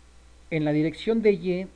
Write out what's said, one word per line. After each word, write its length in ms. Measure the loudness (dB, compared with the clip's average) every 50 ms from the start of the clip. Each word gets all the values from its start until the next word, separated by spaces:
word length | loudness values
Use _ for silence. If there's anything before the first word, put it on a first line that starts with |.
| -20 -20 -20 -20 -20 -20 -20 -20 -12 -6
en 160 | -4 -2 0
la 60 | 0 2
dirección 500 | 2 0 0 -2 -4 -2 -2 0 2 4
de 100 | 2 2
Y 340 | 2 0 -2 -2 -2 -4 -8 -8